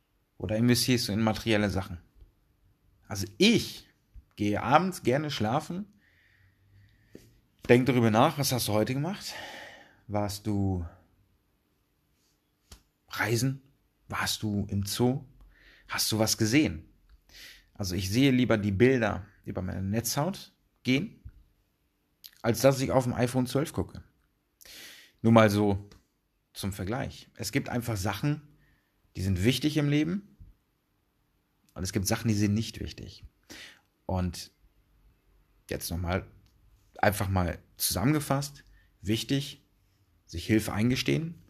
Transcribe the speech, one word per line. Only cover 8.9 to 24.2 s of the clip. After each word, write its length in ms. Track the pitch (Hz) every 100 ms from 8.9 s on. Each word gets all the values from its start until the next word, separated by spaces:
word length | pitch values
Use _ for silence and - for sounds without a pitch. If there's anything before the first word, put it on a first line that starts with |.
| 135
gemacht? 400 | 151 208 - - - - - - - _ -
Warst 400 | 104 101 101 110
du 380 | 101 98 92 85 - _ _ _ _ _ _ _ _ _ _ _ _ _ _ _ _ - - _ _ _
reisen? 520 | - 107 117 131 135 _ _ _ _ -
Warst 340 | - 95 -
du 240 | 110 101 101
im 140 | 101 101
Zoo? 380 | - 123 135 - - - _ - - -
Hast 240 | - -
du 60 | 107
was 200 | 110 -
gesehen? 480 | 107 135 123 80 - _ _ - _ - - - _ -
Also 200 | 95 90
ich 140 | 95
sehe 220 | 113 139
lieber 260 | 127 117 110
die 140 | 104
Bilder 540 | 95 123 131 107 87 - _ -
über 160 | 95
meine 220 | 92 92
Netzhaut 680 | 95 110 - - 160 196 - _ _ _
gehen, 400 | 127 131 208 - - - _ _ _ _ _ _ _ _ - _
als 200 | 113 117
dass 200 | 135 127
ich 100 | 131
auf 120 | 113
dem 100 | 123
iPhone 320 | - 120 127 123
zwölf 280 | 135 165
gucke. 300 | - - - - _